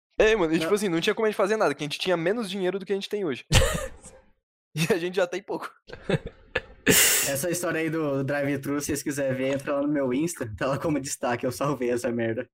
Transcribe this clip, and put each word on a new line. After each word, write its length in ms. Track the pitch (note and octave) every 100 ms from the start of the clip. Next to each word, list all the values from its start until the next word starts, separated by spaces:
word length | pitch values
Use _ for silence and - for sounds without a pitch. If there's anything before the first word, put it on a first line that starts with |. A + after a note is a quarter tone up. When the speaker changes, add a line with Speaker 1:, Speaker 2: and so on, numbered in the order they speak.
| _ -
Speaker 1:
É, 160 | G#3+
mano, 180 | A3 E3
e 40 | E3
Speaker 2:
Não. 60 |
Speaker 1:
tipo 120 | D#3+
assim, 140 | G3+ G3+
não 120 | E3
tinha 140 | E3+
como 120 | G#3 A3
a 40 |
gente 60 | G#3
fazer 200 | G3 A3
nada, 160 | F3 C#3
que 80 |
a 20 | D3
gente 140 | -
tinha 160 | F#3 F3
menos 340 | E3 A#3 G3+
dinheiro 300 | G3 F3+ F#3+
do 40 |
que 80 | F#3+
a 40 | G3
gente 120 | -
tem 160 | G#3
hoje. 200 | F#3 B2 -
<laughs> 680 | - C5+ - - - - - _ _ _ _ _
E 180 | D3+ D#3+
a 40 | F#3+
gente 160 | F3
já 120 | F#3 F3+
tem 120 | F#3
pouco. 280 | - E3 - - - - - - - - - - - - -
Speaker 2:
Essa 640 | - - - - C#3 F3
história 300 | E3 F3 D#3+
aí 80 | D#3+
do 360 | D#3+ D3+ C#3
drive-thru, 560 | C#3 C#3+ C#3+ C#3+ C#3 C#3+
se 60 | C#3
vocês 160 | D3
quiserem 340 | D#3 C#3 C3+ B2+
ver, 160 | C3
entra 200 | C3+ D#3
lá 80 | C#3+
no 60 | D3
meu 240 | D3 C3+
Insta, 380 | C3 E3+ - A#2+ G#2
tá 100 | C#3
lá 120 | C3+
como 200 | E3+ D3
destaque, 480 | C3+ - B2+ A#2+ C3
eu 60 |
salvei 380 | B2 C#3 C3 A#2+
essa 200 | A#2+ B2+
merda. 380 | A#2 A2+ A2+ B2